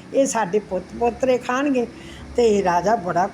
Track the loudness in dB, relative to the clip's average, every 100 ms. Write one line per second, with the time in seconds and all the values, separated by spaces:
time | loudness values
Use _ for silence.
0 | -2 2 2 2 0 -2 -2 -6 -6 -2
1 | -2 0 0 0 0 -2 0 0 -2 -6
2 | -18 -16 -8 2 4 4 2 2 2 0
3 | 0 0 0